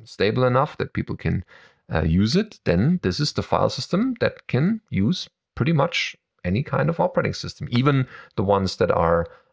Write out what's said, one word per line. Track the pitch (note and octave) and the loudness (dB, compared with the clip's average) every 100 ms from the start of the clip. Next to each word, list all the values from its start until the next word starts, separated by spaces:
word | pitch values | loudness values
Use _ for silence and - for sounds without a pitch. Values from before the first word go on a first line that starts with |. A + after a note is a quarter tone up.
stable | - - G2+ B2 | -12 -2 0 2
enough | B2+ B2+ C#3 - | 2 2 0 -2
that | F#2 | -6
people | - F#2+ G2+ | -6 -6 -6
can, | F2+ F2+ - - - _ - | -4 -4 -6 -16 -20 _ -6
uh, | D#2+ | -2
use | D#2+ E2+ G#2+ E3 | 2 2 2 2
it, | A3 - | -2 -4
then | - F2 B2 F3+ | 0 2 2 0
this | F#2+ F2+ | -2 -2
is | D3 | -4
the | - | -4
file | F#2+ E2+ G#2+ | -2 0 0
system | - - F3 C4 A#3+ | -2 -4 -2 -2 -2
that | - - - | -4 -4 -4
can | B2 E3+ A3+ - | 0 2 0 -4
use | - G#2 F#3 - _ _ | 0 0 -2 -8 _ _
pretty | - D3 | -4 0
much | D#3+ D3+ - - - _ _ | 2 0 -2 -6 -10 _ _
any | F2+ G2 | -4 -2
kind | D3+ - C#3+ | -2 -2 -2
of | E3 | 0
operating | F3+ - G2+ | 0 0 -2
system, | F#2+ F#2+ - F#2+ | -4 -10 -10 -4
even | A#2+ C3+ C3+ B2+ - - - | 0 2 2 0 -8 -10 -4
the | |
ones | G2 G2 F#2+ - | 2 2 0 0
that | F2+ | 0
are | - E2 E2+ E2+ - _ | 2 4 2 0 -8 _